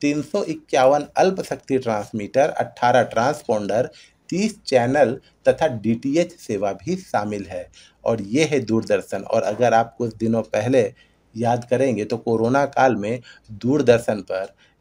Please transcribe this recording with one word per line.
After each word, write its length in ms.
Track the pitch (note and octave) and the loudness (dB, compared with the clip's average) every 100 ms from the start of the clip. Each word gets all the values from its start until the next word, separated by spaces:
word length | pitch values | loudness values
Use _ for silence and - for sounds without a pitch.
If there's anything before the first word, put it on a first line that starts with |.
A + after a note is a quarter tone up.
तीन 200 | D3 D3 | -2 -2
सौ 220 | C#3 - | -4 -4
इक्यावन 640 | D#3+ D#3+ - C#3+ C3 D3 C#3+ - | -4 -8 -2 4 4 4 0 0
अल्प 240 | F#3 F#3 | 0 0
शक्ति 360 | - C3 - C3 | -6 -8 -4 -2
ट्रांसमीटर, 720 | A#2+ G#2+ G2+ A2+ G2+ C3 D3+ | -2 -4 -6 -8 -2 0 0
अठारह 540 | - B2 - B2 B2 | 0 -6 0 2 4
ट्रांसपोंडर, 880 | A2+ A2+ B2 D3+ - A2 G2+ G#2+ C#3+ - - _ - | 2 0 -2 -2 -2 -4 -2 -2 -2 -8 -20 _ -6
तीस 300 | E3+ A3 - | -2 -2 -4
चैनल 580 | - B2+ A#2+ D3 A#2+ G2+ - _ C3 | 0 2 2 2 2 0 -10 _ 0
तथा 200 | A#2+ D#3+ | 2 0
डीटीएच 680 | A2+ A2 A2+ C#3 D#3 F3 | 0 -2 -2 0 0 -2
सेवा 400 | - - G2+ G2+ | -6 -8 -4 -4
भी 220 | G2 - F#3+ | -6 -6 -8
शामिल 500 | - A2+ G#2 G#2 F2 | -4 -4 -4 -6 -8
है। 240 | F2+ - - - _ - | -12 -14 -20 -20 _ -4
और 160 | A2+ | -2
ये 240 | G2 C3+ D#3 | -2 0 0
है 140 | C#3+ | 0
दूरदर्शन। 600 | A2 A2 G2 G2 - G2 | 0 -2 0 -2 -2 -10
और 220 | - A2+ | -2 -2
अगर 300 | G2 G#2+ A#2+ | 0 0 2
आप 220 | A2+ A#2 - | 4 2 -4
कुछ 180 | A#2 A2 | -6 -4
दिनों 260 | A2+ A2+ | -2 -2
पहले 520 | G#2+ G#2+ A#2 C3+ G2+ - _ _ _ A2 | -2 -4 2 2 2 -4 _ _ _ -4
याद 280 | A#2 B2 A#2+ | -2 -2 0
करेंगे 400 | B2 C3+ G#2 G#2+ | 0 0 0 -4
तो 120 | A2+ | -4
कोरोना 480 | A#2+ A2 A2+ C#3 C#3 | -2 0 2 2 0
काल 300 | B2+ C3 G#2 | 2 2 2
में 260 | G#2 B2 - - - | -4 -6 -10 -20 -20
दूरदर्शन 720 | G2+ A#2 D3 A#2+ A2+ - G#2+ | -6 0 2 4 4 2 -4
पर 340 | F2+ F#2+ G2 _ _ _ | -4 -6 -8 _ _ _